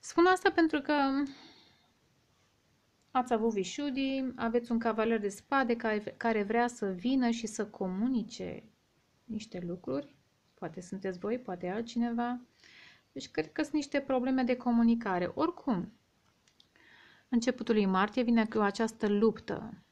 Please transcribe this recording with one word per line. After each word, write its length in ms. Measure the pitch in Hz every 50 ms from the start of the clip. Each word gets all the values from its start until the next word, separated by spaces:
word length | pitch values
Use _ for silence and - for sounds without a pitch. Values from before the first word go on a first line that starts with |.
Spun 260 | - - - - 339
asta 240 | 370 370 359 - 392
pentru 300 | 381 - 330 320 - 302
că 140 | 277 - 302 294 277 269 269 277 285 175 175 - - - - - - _ _ _ _ _ _ _ _ _ _ _ _ _ _ _ _ _ _ _ _ _ _ _ _ _ _ _ _ _
ați 220 | _ 254 240 240
avut 200 | 247 220 220 233
vișudii, 800 | 214 202 190 - - - 285 285 254 269 269 269 269 269 262 262 247
aveți 360 | - - 226 226 240 233 233
un 60 | 233 226
cavaler 420 | 226 233 220 220 220 226 233 220
de 80 | 202 202
spade 480 | 196 - - _ 285 269 269 233 233
care, 380 | 233 - 226 214 208 208 - -
care 260 | - - 233 220 214
vrea 240 | 208 196 220 233 240
să 200 | 240 240 - 214
vină 440 | 196 190 180 175 240 269 269 247 233
și 160 | 233 233 233
să 200 | 214 - - 208
comunice 960 | 208 - - 196 185 185 190 220 254 269 233 196 202 - - 185 180 - - - - _ _ _ _ _ _ _ _ _ _ _
niște 380 | - 220 214 - - - 180 175
lucruri. 500 | 170 175 180 - - 262 285 285 - _ _ _ _ _ _ _ _ _ _
Poate 180 | - 160 160 -
sunteți 380 | 180 - - 190 - 190 185 180
voi, 200 | 185 208 233 247
poate 300 | 247 - 185 180 - 180
altcineva. 720 | 190 214 233 233 - 240 233 240 233 233 240 240 247 247 247 _ _ _ - - - - - - - _ _ _
Deci 180 | _ 269 - -
cred 220 | _ - - -
că 100 | - -
sunt 120 | 311 302 -
niște 260 | 302 285 - - 285
probleme 420 | 277 - 269 254 240 262 262 262
de 140 | 254 240 254
comunicare. 760 | 247 - 247 240 233 233 233 233 233 233 202 185 175 180 - -
Oricum, 580 | - 302 330 359 - - - 233 175 165 180 - _ _ _ _ _ _ _ _ _ _ _ _ _ _ _ _ _ _ - - - - - - - _ _
începutul 460 | - 233 233 262 254 - 226 - 233
lui 120 | 214 202
martie 360 | 190 185 185 196 208 - 254
vine 240 | 247 226 233 226 220
cu 120 | 220 - 220
această 500 | 208 196 196 - 226 226 220 - - 208
luptă. 680 | 208 202 220 226 220 - - - 196 - - 214 - - - _